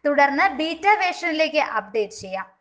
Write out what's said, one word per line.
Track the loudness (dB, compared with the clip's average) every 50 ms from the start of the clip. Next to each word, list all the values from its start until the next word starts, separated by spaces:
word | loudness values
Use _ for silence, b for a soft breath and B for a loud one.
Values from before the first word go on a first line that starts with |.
| 0
തുടർന്ന് | 2 4 4 4 4 4 2 0 0
ബീറ്റ | 0 -2 -4 -4 -4 0 2
വേർഷനിലേക്ക് | 2 2 4 2 -4 -4 -4 -4 -4 0 0 0 2 2 0 0
അപ്ഡേറ്റ് | 0 -2 -4 -6 -2 -4 -4 -2 -2 -6
ചെയ്യാം. | -16 -12 -10 -10 -10 -10 -12 _ _